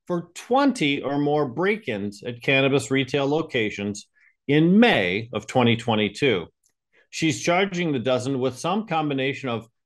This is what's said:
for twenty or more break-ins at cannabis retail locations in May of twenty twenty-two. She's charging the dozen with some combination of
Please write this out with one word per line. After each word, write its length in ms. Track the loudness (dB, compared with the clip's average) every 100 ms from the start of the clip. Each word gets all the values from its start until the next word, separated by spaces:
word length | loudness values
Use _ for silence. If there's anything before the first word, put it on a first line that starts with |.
| -6
for 240 | -6 -6
twenty 680 | -12 -2 2 2 2 0 0
or 160 | -2 0
more 300 | 0 0 0
break-ins 720 | -2 -2 -2 -4 -6 -6 -8
at 200 | -12 -4
cannabis 480 | 2 4 4 2 0
retail 360 | -2 0 -2 0
locations 800 | -2 -2 -2 -2 -4 -6 -6 -12 _ _ _ 0
in 320 | 4 6 6
May 500 | 6 4 2 -2 -4
of 140 | -8 -2
twenty 300 | 2 4 2
twenty-two. 680 | 0 0 0 0 0 0 -4 _ _ _ _ _ _
She's 300 | -4 -2 -2
charging 520 | 0 0 0 -2 -2
the 60 | -2
dozen 400 | 0 -2 -2 -2
with 200 | -2 -2
some 280 | -4 -4 -2
combination 640 | -4 -2 -2 -4 -4 -6
of 180 | -6 -8 _